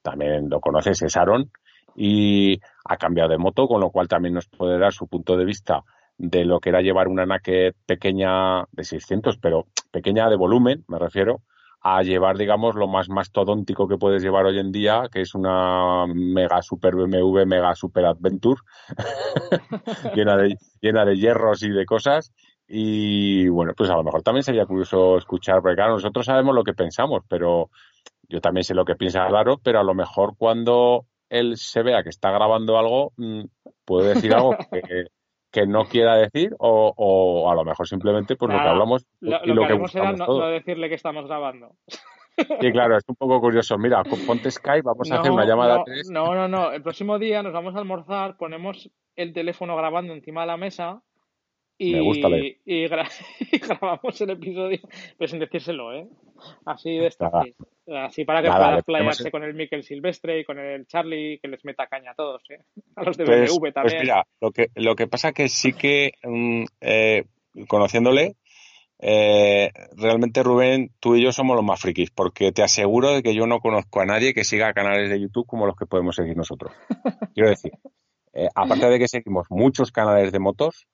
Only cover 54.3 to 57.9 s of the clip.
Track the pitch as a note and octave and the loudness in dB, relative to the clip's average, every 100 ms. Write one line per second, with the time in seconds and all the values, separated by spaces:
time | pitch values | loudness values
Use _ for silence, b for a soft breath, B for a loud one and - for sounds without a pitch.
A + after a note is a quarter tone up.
54.3 | F#3 F3+ F3+ F#3 F#3+ - B B _ D#3+ | -8 -10 -8 -6 -6 -10 B B _ -8
55.3 | E3 D#3 F3 F3 D#3 A#2 C3 G3 _ _ | -6 -8 -8 -8 -10 -10 -14 -16 _ _
56.3 | _ B B - D3+ E3 E3 E3 - E3+ | _ B B -14 -10 -6 -2 -2 -2 -2
57.3 | E3+ C3+ _ - _ - | 0 -2 _ -20 _ -14